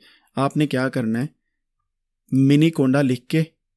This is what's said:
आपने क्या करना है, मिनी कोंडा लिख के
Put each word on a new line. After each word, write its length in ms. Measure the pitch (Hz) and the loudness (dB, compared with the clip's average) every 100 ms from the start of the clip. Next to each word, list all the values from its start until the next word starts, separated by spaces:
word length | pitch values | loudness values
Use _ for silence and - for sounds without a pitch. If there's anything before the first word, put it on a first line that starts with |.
| _ _ _ - | _ _ _ -4
आपने 300 | 139 160 147 | -2 -2 -2
क्या 200 | 127 131 | -2 -4
करना 300 | 131 113 113 | -4 -4 -4
है, 100 | 147 _ _ _ _ _ _ _ _ _ - | -6 _ _ _ _ _ _ _ _ _ -4
मिनी 360 | 131 135 147 160 | 2 4 4 2
कोंडा 320 | 160 131 139 | 2 0 2
लिख 240 | 135 127 - | 0 -2 -4
के 160 | 160 160 _ _ | -4 -4 _ _